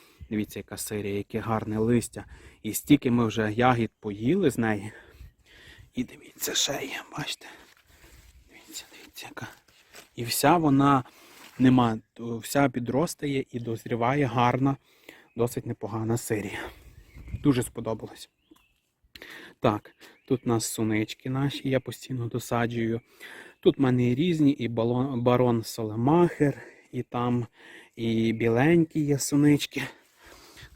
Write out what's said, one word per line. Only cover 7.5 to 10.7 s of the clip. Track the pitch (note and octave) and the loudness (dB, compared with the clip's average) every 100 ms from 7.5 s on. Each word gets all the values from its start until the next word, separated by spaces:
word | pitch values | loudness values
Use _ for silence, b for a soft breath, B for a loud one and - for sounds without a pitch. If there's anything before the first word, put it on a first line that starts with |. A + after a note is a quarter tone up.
| - - _ _ b b b b - _ | -20 -20 _ _ b b b b -20 _
Дивіться, | - - - - - | -20 -20 -20 -20 -20
дивіться, | - - - | -20 -20 -18
яка. | - - - _ B B B B - | -14 -16 -16 _ B B B B -10
І | |
вся | A#2 - C#3 E3+ | -6 2 4 4
вона | D#3 | 4